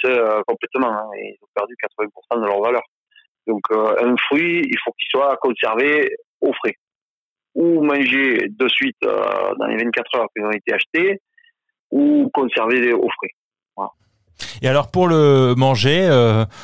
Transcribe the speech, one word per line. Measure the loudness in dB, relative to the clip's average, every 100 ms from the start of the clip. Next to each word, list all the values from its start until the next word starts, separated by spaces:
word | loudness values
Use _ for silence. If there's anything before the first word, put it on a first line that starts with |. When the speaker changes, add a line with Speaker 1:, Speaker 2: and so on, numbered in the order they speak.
| 0
Speaker 1:
euh, | 2 2 0 -2
complètement, | -6 -4 -2 -2
hein, | -4 -8 -10
et | -14 -16
ils |
ont | _
perdu | -6 -6 -8
quatre-vingts | -10 -6 -8
pour | -8 -6
cent | -4
de | 0
leur | 0
valeur. | 0 -2 -4 _ _ _ _ _ -6
Donc, | -4 -2
euh, | 0 0 2
un | 0 0 0
fruit, | 0 0 -2
il | -2 -4 -6
faut | -8
qu'il | -4
soit | 0 0 0
conservé | -2 -2 -2 0 0 2 0 -4 _ _
au | -4
frais. | -2 -6 -8 _ _ _ _ _ _ _ -2
Ou | 2 2
manger | 2 0 0 0 0 0 -2
de | -2 -2
suite, | 0 -4 -4 -2
euh, | -2 -2 -2 -2 -4
dans | -4
les | -2
vingt-quatre | -2 -4 -4 -4
heures | -4
qu'ils | -4 -6
ont |
été | -4 -4
achetés, | -4 -2 0 0 -2 _ _ _ _ _ _ _
ou | 0 4 4 2
conserver | 0 -2 -2 0 2 2
au | 2 0
frais. | -4 -12 -16 _ _ _ -12
Voilà. | -12 -12 _ _ _ -16 -16 -6
Speaker 2:
Et | 0
alors, | 0 0
pour | 0 2
le | 4 6 6 4 4
manger, | 2 2 2 2 4
euh, | 4 4 4 0 -6